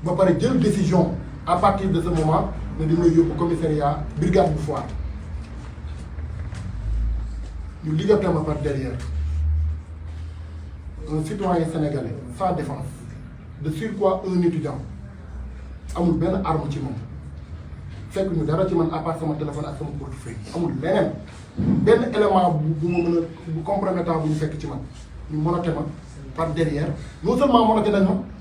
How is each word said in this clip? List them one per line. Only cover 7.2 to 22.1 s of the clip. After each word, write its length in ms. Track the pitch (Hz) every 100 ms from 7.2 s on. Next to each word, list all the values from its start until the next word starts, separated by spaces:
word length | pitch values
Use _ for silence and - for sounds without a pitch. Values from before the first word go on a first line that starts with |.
| - - - - - -
Ñu 100 | 156 156
ligoté 320 | 202 208 175
ma 140 | 160
par 160 | 156 147
derrière. 300 | 143 139 131 123 - - - - - - - - - - - - - - - - - - - - -
Un 120 | 156 156
citoyen 400 | 202 190 170 160
sénégalais 480 | 160 147 131 113 - - -
sans 160 | 190
défense, 320 | 165 - 143 - - - - - - - -
de 80 | 151
surcroît 500 | 147 220 190 190 185 190
un 140 | 180
étudiant, 340 | 170 160 143 127 - - - - - - - - - - - -
amul 180 | 170 139
benn 220 | 175 180 190
arme 240 | 160 139
ci 100 | -
moom. 140 | 135 104 - - - - - - - - - - -
Fekk 200 | 190 190 160
ñu 100 | 147
dara 220 | 165 190
ci 80 | 170
man 120 | 160
à 60 | 160
part 200 | 160 160
sama 140 | 156 151
téléphone 300 | 151 143 143
ak 120 | -
sama 100 | 151 143
portefeuille, 360 | 135 - 123 107 - 160
amul 180 | 165 127
leneen. 300 | 156 202 175 - - - - -
Benn 460 | - - 208 240 240